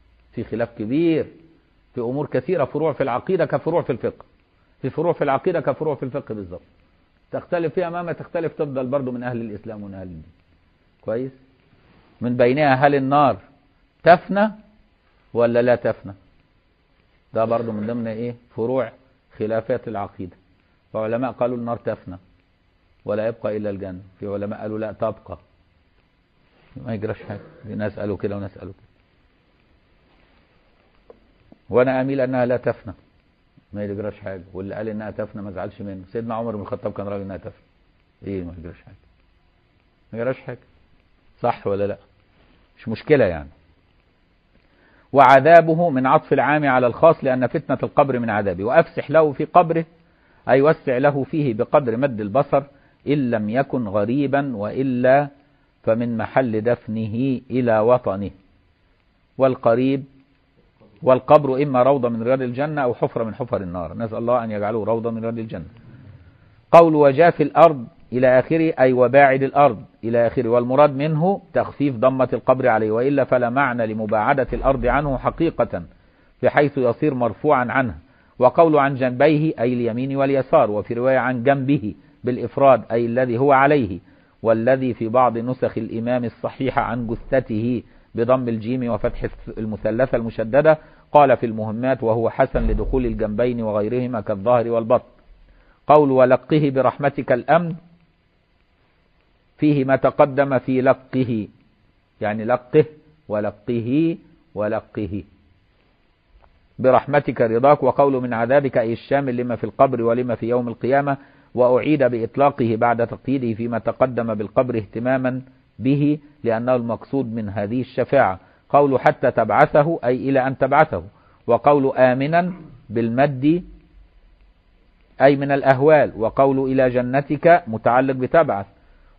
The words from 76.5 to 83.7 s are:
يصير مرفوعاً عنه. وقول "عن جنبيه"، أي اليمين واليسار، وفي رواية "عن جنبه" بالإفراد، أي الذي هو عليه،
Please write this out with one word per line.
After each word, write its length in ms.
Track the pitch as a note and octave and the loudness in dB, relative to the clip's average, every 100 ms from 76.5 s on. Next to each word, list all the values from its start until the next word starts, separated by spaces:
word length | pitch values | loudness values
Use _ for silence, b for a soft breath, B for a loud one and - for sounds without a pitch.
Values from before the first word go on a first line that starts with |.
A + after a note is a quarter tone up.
| C#3+ D3 C#3 | 2 0 0
يصير 360 | A#2+ - D3+ | -2 0 -2
مرفوعاً 500 | B2+ A#2 G2 D3+ C3+ A#2+ | -2 -4 -2 0 0 0
عنه. 240 | C3 B2 D#2 b b b b | -2 -4 -8 b b b b
وقول 380 | B2 E3+ E3 D3+ | 2 4 4 4
"عن 160 | C#3 | 2
جنبيه"، 580 | C3 B2+ B2 D3 D3 D#3 - | 0 -4 2 2 4 0 -2
أي 120 | A#2+ | -2
اليمين 440 | B2 A#2 A#2 C3+ C#3 | -2 -2 -4 -4 -2
واليسار، 540 | C#3 C3+ B2+ D#3+ A2+ | 0 -2 2 2 2
وفي 240 | G#2 G2 | -2 -4
رواية 240 | A#2 B2+ C3 | -4 0 0
"عن 240 | A#2+ B2+ | -2 -2
جنبه" 520 | B2 C#3 C3 C#3+ G#2 - b b | 0 0 0 -2 -4 -10 b b
بالإفراد، 580 | A#2+ B2 A2+ - C#3 A#2 - | -8 -6 -6 2 4 4 2
أي 140 | A#2 A#2 | -2 -2
الذي 320 | A#2+ B2+ A#2 | -2 -2 0
هو 140 | C#3 | 2
عليه، 460 | C3+ C#3 | 4 4